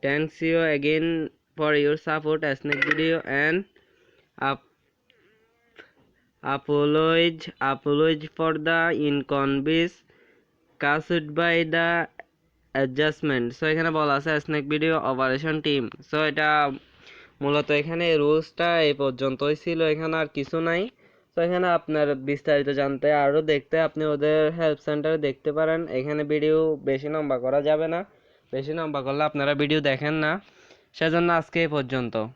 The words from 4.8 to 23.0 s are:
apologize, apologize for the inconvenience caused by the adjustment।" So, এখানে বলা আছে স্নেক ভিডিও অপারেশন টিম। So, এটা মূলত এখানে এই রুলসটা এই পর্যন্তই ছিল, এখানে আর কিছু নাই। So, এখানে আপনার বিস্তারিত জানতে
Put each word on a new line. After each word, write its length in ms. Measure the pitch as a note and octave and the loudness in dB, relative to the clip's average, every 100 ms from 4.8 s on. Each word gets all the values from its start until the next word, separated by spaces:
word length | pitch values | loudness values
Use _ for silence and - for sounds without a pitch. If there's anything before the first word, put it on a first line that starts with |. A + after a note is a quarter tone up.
| _ _ _ _ _ _ _ _ _ - - _ _ _ _ _ | _ _ _ _ _ _ _ _ _ -20 -20 _ _ _ _ _
apologize, 1000 | - C#3 - D3 D3 D3+ D#3+ E3 E3+ D#3+ E3 - C3+ | -6 -6 0 2 2 4 4 4 2 0 -14 -4 -2
apologize 560 | C#3 - C#3+ D#3+ D#3 D#3 - | -2 0 2 2 2 -4 -4
for 160 | D#3+ D#3+ D3+ | -2 0 0
the 140 | E3 E3 D3 D3 | 2 2 0 0
inconvenience 840 | C#3+ C3 C#3 C#3 C#3 C#3 D#3+ E3+ - _ _ _ _ _ _ _ _ | -2 -2 -2 0 0 0 0 0 -4 _ _ _ _ _ _ _ _
caused 440 | C#3+ D3+ D#3 F3 D3+ D3+ | -2 -2 0 -4 -2 -2
by 140 | E3+ E3+ E3 E3 | 0 2 0 0
the 140 | E3+ E3+ D#3+ _ - _ _ _ _ C3 | 0 0 -4 _ -20 _ _ _ _ 0
adjustment।" 680 | C3+ B2+ D3+ D3+ D#3 C3+ A#2+ C3+ | 0 2 0 0 -2 0 -2 -2
So, 60 | D#3+ | -2
এখানে 180 | D#3 E3 D#3 | 0 0 0
বলা 140 | D3+ C#3 | 0 0
আছে 120 | D3 D3+ D3 | 0 -4 -2
স্নেক 180 | D3+ C#3+ | -4 -2
ভিডিও 220 | D3+ D#3+ D#3+ - | -2 0 0 0
অপারেশন 440 | C3 C3 C3 D#3+ D#3 D3+ | 0 0 0 -2 -2 0
টিম। 180 | C#3+ A#2 - - | -2 -2 -10 -6
So, 80 | D3+ D#3 | -2 0
এটা 180 | D3 D3+ D3+ C#3+ C#3 _ _ - - - _ | 0 2 2 2 -2 _ _ -20 -20 -20 _
মূলত 260 | C#3 D3 D3 D3 | -2 0 2 0
এখানে 220 | D3 E3 E3+ | 0 -2 2
এই 60 | D#3+ | 4
রুলসটা 480 | D3 D#3 D#3+ - E3+ E3+ D3+ | 4 2 0 -2 0 4 2
এই 60 | C#3 | 2
পর্যন্তই 540 | C#3 B2 C3+ C3 C#3+ D3+ | -2 0 -2 -2 -2 -2
ছিল, 160 | - E3 D#3+ | -2 0 0
এখানে 220 | D3+ D#3+ D#3+ | 0 -2 -2
আর 60 | D#3 - | -2 -4
কিছু 200 | C#3 E3 E3 | -4 -2 -2
নাই। 140 | E3+ G#3+ _ _ _ _ | -2 -4 _ _ _ _
So, 60 | - E3+ | -2 0
এখানে 220 | F3+ F3+ E3+ | 0 2 0
আপনার 300 | - D#3 D3 C#3 C3+ | 0 0 0 0 -2
বিস্তারিত 400 | C#3+ - C#3+ C#3 C#3 | -4 2 2 2 0
জানতে 280 | C#3 C#3 | -2 0